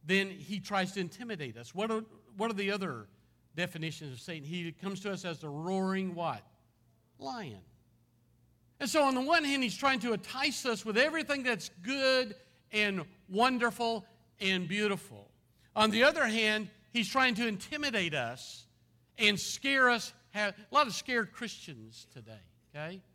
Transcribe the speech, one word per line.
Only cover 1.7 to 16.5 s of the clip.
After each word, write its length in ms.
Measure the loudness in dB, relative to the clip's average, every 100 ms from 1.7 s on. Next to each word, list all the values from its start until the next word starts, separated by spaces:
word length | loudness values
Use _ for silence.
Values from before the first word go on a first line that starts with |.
What 160 | -4 -2
are, 140 | -2 -4 -18 -20 -4
what 140 | -4
are 40 |
the 160 | -2 -2
other 360 | -2 -4 -6 -12 _ _ _ _ -6
definitions 560 | -6 -4 -8 -8 -12
of 80 | -12
Satan? 240 | -10 -10
He 280 | -8 -8 -8
comes 280 | -8 -8 -6
to 120 | -6
us 120 | -6
as 140 | -6 -8
the 100 | -8
roaring 680 | -6 -4 -2 0 0 -2
what? 280 | -2 -4 -4 -10 _ _ _ _ _ _ _
Lion. 420 | -8 -8 -8 -12 -18 _ _ _ _ _ _ _ _ _ _ _
And 80 | 0
so 140 | 4
on 100 | 6
the 60 | 4
one 240 | 4 4
hand, 180 | 4 2
he's 140 | 2 2
trying 240 | 2 4
to 120 | 2
entice 540 | -2 -4 -2 -2 0 -2
us 180 | -2
with 140 | 0 2
everything 460 | 4 2 -2 -2
that's 260 | 0 -2 -4 -12
good 520 | -6 0 4 4 2 -6 -18 _ _
and 320 | 0 2 0 -4 -12 -6
wonderful 760 | 2 4 4 0 2 0 0 -6 -20 _ _
and 260 | 0 0 0
beautiful. 640 | 0 2 0 -6 -20 -20 _ _ _ _ 2
On 140 | 4
the 120 | 8
other 240 | 6 6 2
hand, 420 | 4 2